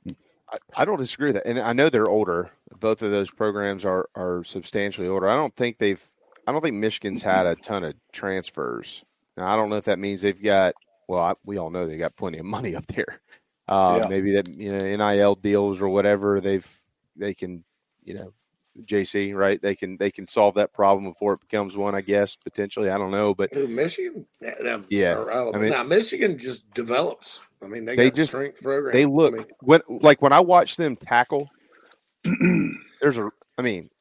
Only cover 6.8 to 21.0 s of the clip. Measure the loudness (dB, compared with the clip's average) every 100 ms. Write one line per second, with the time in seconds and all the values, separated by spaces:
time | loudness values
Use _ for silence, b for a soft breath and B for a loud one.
6.8 | -4 -4 -8 -6 0 2 2 -2 -4 -6
7.8 | -6 -10 _ -10 -6 -6 -8 -10 -8 -8
8.8 | -12 -18 _ _ _ -10 -2 0 0 -2
9.8 | -2 -2 -2 -2 -2 -2 0 4 2 0
10.8 | _ _ _ -2 -2 -2 -8 -8 -6 -6
11.8 | -6 -6 -8 _ -10 -10 -10 -8 -8 -10
12.8 | -10 -8 -8 -8 b b b _ -2 2
13.8 | 4 4 2 -2 0 0 0 -8 -6 -4
14.8 | -4 0 2 4 4 4 2 2 2 0
15.8 | 0 2 4 2 2 0 0 -2 -4 -20
16.8 | _ _ _ _ -10 -8 -10 -12 _ _
17.8 | _ _ -18 -16 -16 _ _ _ _ -20
18.8 | -2 -2 0 -2 -4 0 2 2 -2 -4
19.8 | -6 -2 -4 -4 -6 2 2 4 -2 2
20.8 | 2 2